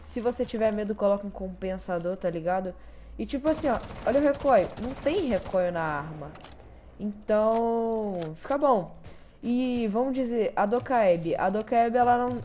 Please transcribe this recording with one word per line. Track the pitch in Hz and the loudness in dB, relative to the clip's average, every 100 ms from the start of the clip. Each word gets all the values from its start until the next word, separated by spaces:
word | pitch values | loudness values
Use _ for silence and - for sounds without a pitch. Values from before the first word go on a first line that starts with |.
Se | - 247 | -10 -4
você | 233 240 247 | -4 -2 -4
tiver | 220 220 | 0 0
medo, | 208 208 208 | 0 -4 0
coloca | 202 202 202 | 2 2 -2
um | |
compensador, | - 185 185 190 185 - 175 170 185 | -8 -10 -6 -6 -6 -4 -4 -2 -2
tá | 180 | -4
ligado? | 165 165 185 185 - - - - - | -2 -2 -2 -2 -10 -16 -18 -16 -10
E | 220 | -6
tipo | 277 294 | 0 0
assim, | 311 294 | 0 0
ó, | 220 - - - | 0 -4 -4 0
olha | 262 | 4
o | |
recoil. | 294 277 277 226 165 - | 4 2 6 6 4 -4
Não | 233 | -8
tem | 269 277 370 294 | -4 -2 0 0
recoil | 190 - 185 180 | -2 0 0 0
na | 170 | 0
arma. | 160 147 151 156 147 - - - - - - - | -2 -4 -6 -10 -12 -14 -18 -18 -20 -20 -20 -8
Então, | 208 208 - 214 220 226 233 233 226 220 208 180 160 156 | -8 -8 0 2 4 2 2 0 0 -2 -2 -4 -6 -10
fica | - 277 | -4 2
bom. | 285 226 165 - - - - - | 4 4 2 -10 -18 -18 -20 -10
E | 226 247 254 240 220 | -2 0 0 0 0
vamos | 208 262 262 | 0 0 0
dizer, | 247 233 190 - | 0 0 0 2
a | 202 | 2
Dokaeb. | 240 240 247 202 170 165 147 | 0 2 4 6 4 2 0
A | 185 | 0
Dokaeb, | 208 214 240 233 240 | 0 2 2 4 4
ela | 247 240 | 6 4
não, | 247 240 | 2 -4